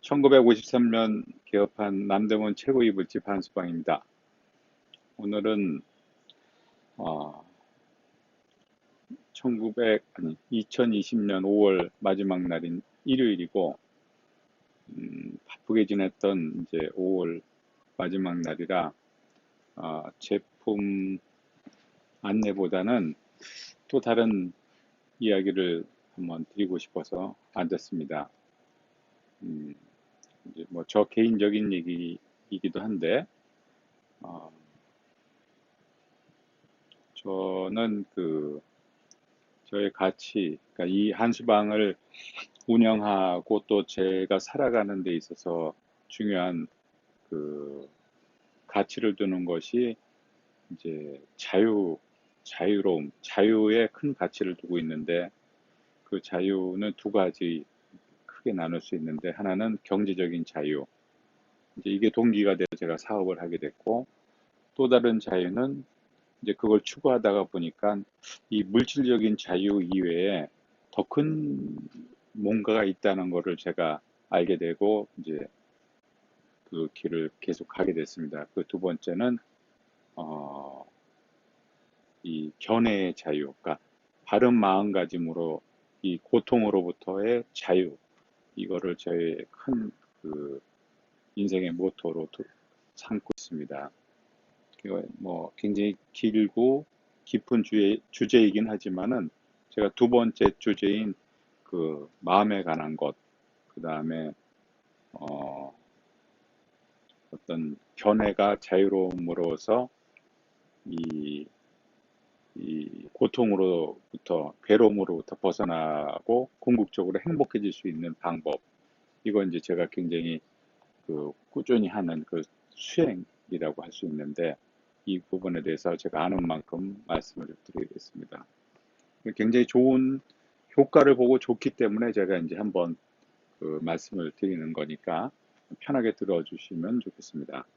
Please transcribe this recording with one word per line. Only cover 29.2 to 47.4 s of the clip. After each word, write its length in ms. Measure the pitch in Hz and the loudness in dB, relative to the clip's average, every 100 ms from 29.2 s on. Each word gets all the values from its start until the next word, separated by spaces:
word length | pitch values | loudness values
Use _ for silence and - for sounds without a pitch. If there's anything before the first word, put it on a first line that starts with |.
| _ _ 90 | _ _ -12
음, 300 | 78 73 71 _ _ _ _ _ _ - | -12 -12 -18 _ _ _ _ _ _ -20
이제 200 | - 82 | -16 -12
뭐 160 | 87 82 | -12 -2
저 160 | 107 | 0
개인적인 680 | 101 - 113 110 104 107 104 | 2 2 2 4 2 2 -2
얘기이기도 1040 | 92 85 87 87 87 _ _ _ 98 95 92 | -2 -4 -6 -6 -10 _ _ _ -6 -6 -6
한데, 480 | 107 101 80 117 185 _ _ _ _ _ _ _ _ _ | -6 -4 0 0 -2 _ _ _ _ _ _ _ _ _
어, 280 | 87 85 80 80 78 _ _ _ _ _ _ _ _ _ _ _ _ _ _ _ _ _ _ _ _ _ _ _ _ - | -18 -18 -20 _ _ _ _ _ _ _ _ _ _ _ _ _ _ _ _ _ _ _ _ _ _ _ _ _ _ -14
저는 880 | 98 95 95 92 92 104 113 104 95 - | -8 -4 -2 -2 -2 -2 -2 -2 -6 -4
그 460 | 85 78 76 73 _ _ _ _ _ _ _ _ _ _ _ | -2 -2 -4 -8 _ _ _ _ _ _ _ _ _ _ _
저의 260 | 101 101 | -2 -2
가치, 680 | - 95 - - 110 87 76 _ | 0 -2 -2 -6 -2 -2 -4 _
그러니까 220 | - 90 95 | -6 -2 2
이 160 | 107 | 0
한수방을 840 | 101 117 117 120 104 104 107 104 90 _ - - - - _ - | 2 0 0 4 4 4 2 0 0 _ -20 -18 -16 -18 _ 2
운영하고 960 | 117 113 110 104 98 92 90 - 107 - | 6 6 4 2 2 2 0 0 -2 2
또 180 | 104 95 | 0 0
제가 540 | - 95 95 92 95 | -2 0 0 0 0
살아가는 640 | - - 135 117 101 98 | 0 -2 2 2 0 -4
데 100 | 90 | -2
있어서 600 | 85 - 82 90 85 80 - _ _ _ | -4 -6 -12 -6 -4 -4 -8 _ _ _
중요한 600 | - 107 95 90 87 78 _ _ _ _ _ _ | -6 -2 0 -2 -4 -8 _ _ _ _ _ _
그 600 | 80 | -8